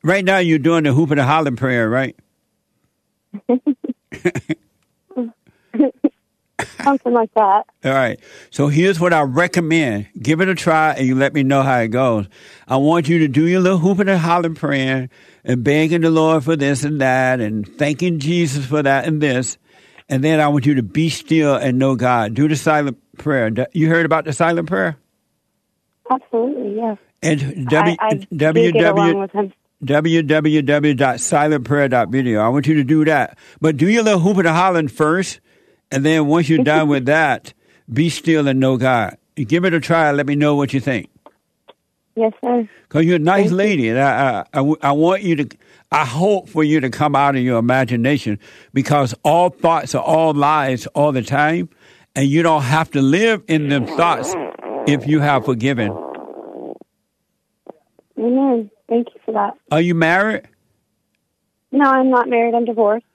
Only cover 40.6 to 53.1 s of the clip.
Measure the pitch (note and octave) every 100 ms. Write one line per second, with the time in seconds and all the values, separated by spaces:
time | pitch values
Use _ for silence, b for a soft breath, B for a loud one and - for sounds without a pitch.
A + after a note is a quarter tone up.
40.6 | C#3 C#3 B2+ A#2+ - _ - _ _ _
41.6 | - _ _ _ _ - A3 - B3 A#3+
42.6 | G#3+ b b D3 E3 F3 D#3 G3 F#3+ F3+
43.6 | G#3 F3 A2+ A#2+ C#3 A#2+ C3+ G#2 - C#3+
44.6 | C#3 D#3 C#3+ D3 E3 F#3+ G3+ D3+ C3+ -
45.6 | b b _ D3 C#3 C3 F#3+ G3 - D#3+
46.6 | D#3 D#3 C3 - D3 C#3+ C#3 C3+ B2+ A#2
47.6 | A#2+ B2+ B2 B2 B2 C#3+ A#2 G#2 B B
48.6 | B C3+ C3 D3 B2+ A2+ D3+ E3 F3+ F3
49.6 | E3+ D#3+ C3+ C#3 - D#3+ D#3+ C#3+ C#3+ D#3
50.6 | C3+ B2 - - D3 C3 A2 C#3 D3+ E3+
51.6 | E3+ b b b b - C#3 D3+ E3 D#3
52.6 | B2 D#3 D#3+ C#3+ C3+